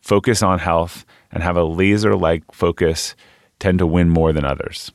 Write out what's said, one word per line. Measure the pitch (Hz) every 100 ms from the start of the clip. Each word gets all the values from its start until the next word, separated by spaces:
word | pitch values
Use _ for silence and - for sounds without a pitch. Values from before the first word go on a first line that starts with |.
focus | - 101 127 110
on | 98 92
health, | 85 85 85 - - _ _
and | -
have | 87 87
a |
laser-like | 82 82 98 104 104 101 82 85 -
focus | - 87 82 85 82 - - - _ _ _
tend | 98 90
to | 87
win | 85 87
more | 82 80
than | 78
others. | 69 69 - - -